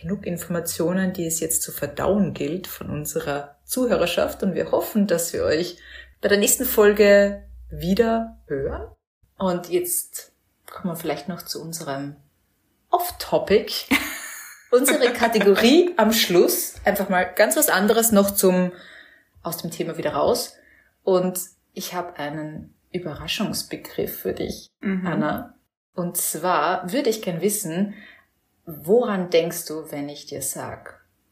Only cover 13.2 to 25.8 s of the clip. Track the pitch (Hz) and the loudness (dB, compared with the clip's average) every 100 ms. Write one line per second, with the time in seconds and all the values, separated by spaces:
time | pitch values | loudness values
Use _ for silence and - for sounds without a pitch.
13.2 | - 160 - 202 - - - 277 - - | -2 -2 2 2 2 -6 -2 -2 -2 -10
14.2 | - - - - _ 247 269 277 240 240 | -14 -16 -18 -20 _ 2 4 4 2 2
15.2 | 233 220 196 190 233 320 349 - 214 226 | 0 4 4 6 8 6 6 4 4 4
16.2 | - 175 - - - - - 196 190 185 | 4 4 4 2 -4 -4 0 0 0 0
17.2 | 185 - 226 311 285 175 208 226 226 202 | 0 2 2 4 2 4 4 4 6 6
18.2 | 196 202 190 185 180 - - - - _ | 4 4 4 4 2 -4 -16 -20 -20 _
19.2 | _ _ 170 165 175 - 165 160 151 143 | _ _ -10 -8 -8 -6 -6 -4 -4 0
20.2 | 156 233 - - _ _ _ _ - 185 | 0 0 -4 -14 _ _ _ _ 0 2
21.2 | 185 185 - _ _ - - 180 175 - | 2 -4 -8 _ _ -12 -10 -8 -8 -8
22.2 | 147 156 151 156 - _ _ 180 160 147 | -8 -8 -10 -12 -16 _ _ -10 -8 -10
23.2 | 156 - 220 220 - - - - - - | -6 -4 -4 -6 -8 -10 -10 -6 -6 -6
24.2 | 190 185 190 - - _ 202 185 180 156 | -6 -6 -6 -8 -16 _ -4 -4 -2 -2
25.2 | 151 - - _ _ _ | -2 -4 -8 _ _ _